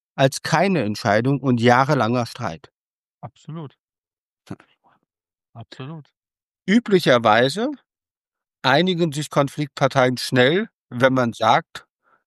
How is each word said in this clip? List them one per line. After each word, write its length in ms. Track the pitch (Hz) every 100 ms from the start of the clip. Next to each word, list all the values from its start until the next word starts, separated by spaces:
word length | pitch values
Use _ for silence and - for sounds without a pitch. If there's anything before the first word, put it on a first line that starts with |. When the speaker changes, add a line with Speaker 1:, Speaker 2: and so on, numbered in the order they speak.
| _
Speaker 1:
als 280 | - 135 -
keine 420 | - 156 196 175
Entscheidung 560 | 107 104 104 104 127 143
und 200 | 139 120
jahrelanger 640 | 120 120 135 143 110 123 113
Streit. 440 | - 110 82 - _ _ _ _ _
Speaker 2:
Absolut. 540 | - _ - 160 143 _ _ _ _ _ _ _ - - _ _ _ _ _ _ _ _ _
Absolut. 560 | 117 110 - 135 160 139 _ _ _ _ _ -
Speaker 1:
Üblicherweise 1040 | 214 226 190 156 123 113 110 131 170 254 277 _ _ _ _ _ _ _ _
einigen 500 | 131 139 185 170 170
sich 180 | 139 147
Konfliktparteien 880 | - 139 - 147 - 143 139 127 123
schnell, 520 | - 131 127 180 220 _ -
wenn 220 | 120 131
man 180 | 131 120
sagt, 540 | - 110 139 - - _ _ _ _